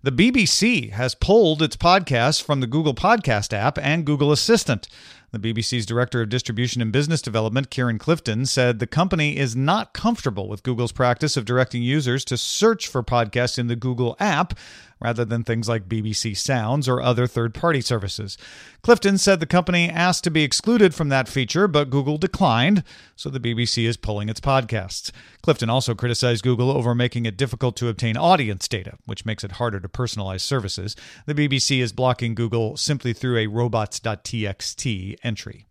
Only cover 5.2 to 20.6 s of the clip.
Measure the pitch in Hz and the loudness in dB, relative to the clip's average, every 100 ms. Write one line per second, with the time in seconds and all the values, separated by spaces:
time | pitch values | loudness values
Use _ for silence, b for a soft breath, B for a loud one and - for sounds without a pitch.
5.2 | B 113 107 113 113 123 104 117 123 123 | B -6 -4 -2 -2 -4 -2 -2 0 -2
6.2 | 110 123 - 110 123 123 110 113 147 160 | -2 -2 -2 -2 -2 -2 0 0 0 -2
7.2 | - 110 110 123 139 - 123 110 - 165 | 0 -2 0 -2 -2 -2 -2 0 0 0
8.2 | - 110 135 - 123 113 113 151 185 175 | 0 -2 0 2 2 2 -2 0 0 2
9.2 | 147 143 139 117 139 202 220 - 226 233 | 0 0 -2 0 0 0 -2 -4 -2 0
10.2 | 139 101 98 104 131 117 120 - 123 120 | -4 -4 -8 -6 -4 -2 -4 0 0 2
11.2 | 151 - 107 123 127 123 120 147 123 131 | 0 -2 0 0 2 0 0 0 0 -2
12.2 | - 120 - - 220 226 - 131 113 120 | -2 -4 -4 2 2 2 -2 -4 0 0
13.2 | 110 123 123 - 120 117 127 123 120 - | 0 0 -2 -2 -2 -2 -2 -2 -2 0
14.2 | 208 151 180 - B B B B 117 117 | 0 2 0 -4 B B B B -4 -2
15.2 | 117 117 117 117 110 113 90 113 107 107 | -2 -2 -2 -2 0 -4 -2 -4 -2 -4
16.2 | 113 101 - 123 110 143 131 127 123 117 | -4 -4 -2 0 0 0 0 0 2 2
17.2 | 123 - 117 - 170 147 117 117 95 - | 0 0 -2 0 0 0 0 -2 -4 -8
18.2 | 101 - B B B B - 233 196 196 | -10 -14 B B B B 4 4 6 2
19.2 | - 190 160 175 180 175 170 - 180 175 | 4 2 4 2 2 0 0 2 2 2
20.2 | 180 156 147 - | 0 2 2 0